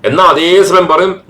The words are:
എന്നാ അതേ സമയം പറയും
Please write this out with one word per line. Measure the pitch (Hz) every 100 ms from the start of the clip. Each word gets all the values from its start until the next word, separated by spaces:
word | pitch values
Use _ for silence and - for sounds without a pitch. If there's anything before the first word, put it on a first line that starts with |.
എന്നാ | - 151
അതേ | 180 151 165 185
സമയം | 196 185 175
പറയും | 156 185 185